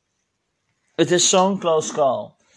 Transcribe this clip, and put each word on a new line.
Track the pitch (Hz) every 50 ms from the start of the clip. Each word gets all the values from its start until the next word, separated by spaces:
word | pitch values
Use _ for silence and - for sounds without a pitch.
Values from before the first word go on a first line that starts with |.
| _ _ _ _ _ _ _ _ _ _ _ _ _ _ _ _ _ _ _
het | - 165 -
is | 175 175 175 -
zo'n | - 190 185 190 202 190
close | - 175 160 156 151 - -
call. | - 151 135 120 104 104 - _ _ _ _ _